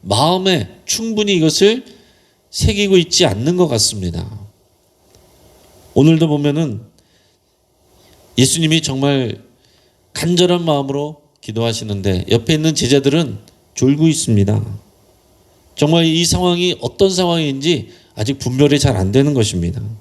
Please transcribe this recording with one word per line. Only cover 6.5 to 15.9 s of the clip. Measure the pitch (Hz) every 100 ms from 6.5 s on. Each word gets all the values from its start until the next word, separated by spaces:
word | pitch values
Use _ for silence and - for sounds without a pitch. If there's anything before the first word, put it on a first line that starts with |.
| 143 156 107 113 _ _ _ _ _ _ _ _ _ _ _ _ _ _ -
예수님이 | 131 165 156 160
정말 | 147 131 139 139 120 107 - _ _ _ _ _ _
간절한 | - 165 175 180 175
마음으로 | 165 143 135 139 147 151 _ _
기도하시는데 | - 110 117 113 110 101 98 92 -
옆에 | 117 -
있는 | 156 160
제자들은 | 147 120 139 135 156 143 104 - _ _ -
졸고 | 127 143 160
있습니다. | 151 - 107 98 104 - - _ _ _ _ _ _ _ _ _ -
정말 | 147